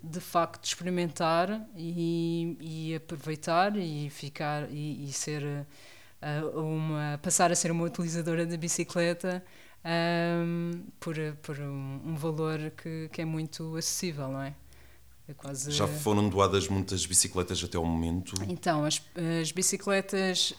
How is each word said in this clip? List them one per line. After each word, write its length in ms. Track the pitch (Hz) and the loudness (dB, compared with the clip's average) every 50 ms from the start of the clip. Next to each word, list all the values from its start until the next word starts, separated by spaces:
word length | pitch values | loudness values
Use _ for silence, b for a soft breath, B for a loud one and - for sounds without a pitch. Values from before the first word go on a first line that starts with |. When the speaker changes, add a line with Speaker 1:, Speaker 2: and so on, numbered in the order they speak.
| - | -12
Speaker 1:
de 160 | 165 156 180 | -8 -8 -8
facto, 460 | - - - 170 165 - - - - | -6 0 2 2 2 2 0 -6 -6
experimentar 1000 | - - - 175 180 180 175 175 165 147 - 175 160 165 170 180 190 214 220 220 - 208 | -6 -4 -4 -2 0 0 2 0 0 0 2 2 4 6 4 4 2 0 -4 -6 -10 -10
e, 800 | 170 165 170 175 170 165 165 170 170 165 165 170 170 165 170 - - | -8 -6 -4 -2 0 0 2 2 2 2 2 0 0 0 -2 -4 -6
e 340 | 156 160 160 160 160 160 160 | -8 -8 -6 -6 -4 -4 -4
aproveitar 800 | 160 156 - 170 143 135 156 156 151 - 175 165 175 190 208 208 | -4 -6 -8 -10 -8 -6 -6 -6 -4 0 2 4 6 6 6 4
e 320 | 208 180 160 151 147 147 143 | 0 0 -2 -2 -2 -4 -4
ficar, 580 | - - 147 143 - - 156 147 147 147 151 - | -6 -8 -10 -8 -6 -4 -2 -2 -2 -2 -2 -4
e, 400 | 139 147 151 151 139 - 143 139 | -4 -4 -4 -4 -4 -6 -6 -6
e 20 | |
ser, 540 | 135 - - 156 151 147 143 147 143 143 143 147 B B B B B B B B B - | -6 -4 -4 -4 -4 -4 -4 -4 -4 -4 -6 -10 B B B B B B B B B -8
ah, 220 | - 151 147 151 160 151 - | -6 -4 -2 -2 -2 -2 -2
uma, 680 | 160 160 156 160 156 156 160 156 151 151 147 147 147 - | -2 -2 0 0 0 0 0 0 0 0 -2 -2 -2 0
passar 280 | 185 - - 180 170 | 2 4 6 6 6
a 40 | 175 | 6
ser 160 | - - 165 | 4 2 2
uma 140 | 170 165 170 | 2 2 0
utilizadora 600 | 170 170 - 175 165 165 170 156 170 165 170 170 | 0 0 -2 -2 -2 0 0 0 0 2 2 0
da 100 | 165 170 | 0 -2
bicicleta, 880 | 160 165 170 - - 170 - - 180 170 170 175 175 - 185 180 185 180 b b b b b b b - | -2 -2 -2 0 -2 -2 0 0 2 2 2 2 0 0 -2 -2 -2 -6 b b b b b b b -4
ahm, 1000 | 165 165 170 170 170 170 170 170 170 170 170 170 170 170 170 170 170 170 175 - - - - | 0 2 2 4 4 4 4 2 2 2 2 2 2 0 0 0 -2 -2 -4 -8 -12 -14 -8
por, 160 | - 165 156 156 156 151 147 151 | -6 -4 -2 -2 -2 -4 -4 -6
por 180 | - - 147 143 | -8 -8 -6 -6
um, 420 | 147 139 139 139 135 135 135 135 - | -6 -4 -4 -4 -4 -6 -6 -6 -4
um 100 | 160 165 | -4 -4
valor 560 | 147 156 160 156 156 160 156 156 156 156 156 156 - | -2 -2 -2 0 0 0 0 0 -2 -4 -6 -8 -8
que, 320 | - 165 160 160 160 156 | -8 -8 -6 -6 -8 -6
que 100 | - - | -6 -4
é 40 | 165 | -2
muito 500 | 160 160 160 160 151 - - 160 160 160 160 | -2 -2 -2 -2 -4 -6 -8 -8 -6 -4 -4
acessível, 500 | 160 - - - 190 175 151 143 135 131 | -2 -2 -2 -2 -4 -4 -4 -4 -4 -4
não 160 | 135 135 135 | -4 -4 -6
é? 100 | 139 143 - b b b b b b b b b b - - - - | -6 -8 -12 b b b b b b b b b b -20 -20 -18 -16
É 60 | 147 | -16
quase 380 | - - 139 139 135 143 147 | -14 -10 -8 -8 -6 -4 -2
Speaker 2:
Já 160 | - 98 101 - | 2 2 2 2
foram 400 | 101 - - 107 104 104 104 101 | 2 0 2 4 6 6 6 6
doadas 400 | 90 98 98 90 95 98 92 - | 6 6 6 6 6 4 4 4
muitas 380 | 98 98 92 - 98 87 - | 2 0 0 0 0 -2 0
bicicletas 580 | - 92 - - 95 - 92 90 - 92 85 87 | 2 4 4 4 4 2 0 0 0 0 -2 -2
até 140 | 85 - 87 | 0 0 0
ao 80 | 82 | 2
momento? 480 | 85 82 82 82 82 82 92 90 - - 92 101 98 | 2 2 2 2 2 0 0 -2 -4 -4 -4 -2 -4
Speaker 1:
Então, 360 | 180 - - 180 156 151 151 | -4 -2 0 2 2 2 2
as, 160 | 151 - - - - - 175 165 165 165 165 | 0 0 -2 -4 -6 -8 -4 -2 0 0 0
as 100 | 160 151 | 0 -2
bicicletas, 1000 | 165 185 185 - 202 190 - 202 196 196 190 - 208 190 190 185 180 175 - - - | -2 0 0 0 0 0 0 2 2 2 2 0 0 0 2 2 2 2 2 0 0